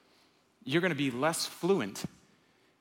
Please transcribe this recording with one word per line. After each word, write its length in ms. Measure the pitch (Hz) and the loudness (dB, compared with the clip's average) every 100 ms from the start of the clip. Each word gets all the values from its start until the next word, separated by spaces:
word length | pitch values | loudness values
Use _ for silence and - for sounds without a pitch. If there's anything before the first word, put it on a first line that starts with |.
| _ _ _ _ _ _ | _ _ _ _ _ _
you're 180 | - 160 | -2 0
gonna 140 | 180 170 | 2 2
be 160 | 139 | 0
less 340 | 123 151 170 - | 0 0 0 -4
fluent 600 | - 175 190 101 - - - - _ _ _ _ _ | -2 2 2 0 -6 -10 -10 -20 _ _ _ _ _